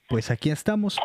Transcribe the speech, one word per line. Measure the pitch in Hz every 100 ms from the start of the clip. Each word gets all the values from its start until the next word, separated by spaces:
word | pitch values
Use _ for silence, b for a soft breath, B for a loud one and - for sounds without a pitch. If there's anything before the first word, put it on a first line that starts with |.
| -
pues | 117 -
aquí | 120 151
estamos | 151 - 214 208 -